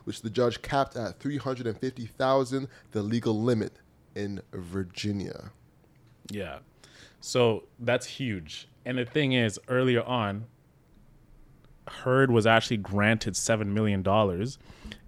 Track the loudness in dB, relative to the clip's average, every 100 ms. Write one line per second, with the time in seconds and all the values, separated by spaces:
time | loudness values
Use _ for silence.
0 | -12 -8 -4 0 0 0 -2 0 0 -4
1 | -8 -6 -6 -4 -4 -4 -6 -4 -6 -6
2 | -10 -2 2 2 2 -4 -6 -12 -8 -4
3 | -2 0 0 2 2 2 -2 -8 _ _
4 | _ -8 -6 -8 -12 -12 -8 -6 -6 -6
5 | -4 -4 -6 -10 -16 -20 _ _ _ _
6 | -20 _ -12 -8 -8 -12 -18 _ -20 -20
7 | -20 _ -2 2 4 2 -4 -6 0 0
8 | -2 -6 -6 -6 -8 -16 -18 _ -6 -4
9 | -2 0 2 4 2 -2 -2 0 2 2
10 | 2 -2 -2 -4 -10 _ _ _ _ -20
11 | -20 -20 -20 -20 -20 -20 -20 -20 -18 -6
12 | 2 4 6 6 6 6 4 -2 0 2
13 | 4 4 0 -2 0 0 0 0 0 0
14 | 2 4 4 0 -4 -8 -20 -18 -18 -18